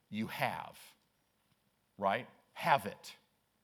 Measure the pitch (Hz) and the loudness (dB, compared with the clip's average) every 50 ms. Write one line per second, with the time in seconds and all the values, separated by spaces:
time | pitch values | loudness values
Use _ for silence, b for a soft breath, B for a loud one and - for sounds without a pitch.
0 | _ _ 104 107 110 - - - 143 120 92 80 78 76 - - - - - _ | _ _ -4 -4 -4 -4 -2 -2 -2 -2 -2 -4 -8 -10 -14 -18 -20 -20 -20 _
1 | _ _ _ _ _ _ _ _ _ _ _ _ _ _ _ _ _ _ _ - | _ _ _ _ _ _ _ _ _ _ _ _ _ _ _ _ _ _ _ -2
2 | 101 98 98 120 170 - - - _ _ _ - - 170 156 110 98 101 - - | 2 2 2 2 0 -6 -12 -20 _ _ _ -2 4 4 6 6 4 0 -8 -10
3 | - - - - _ _ _ _ _ _ _ _ | -14 -18 -18 -20 _ _ _ _ _ _ _ _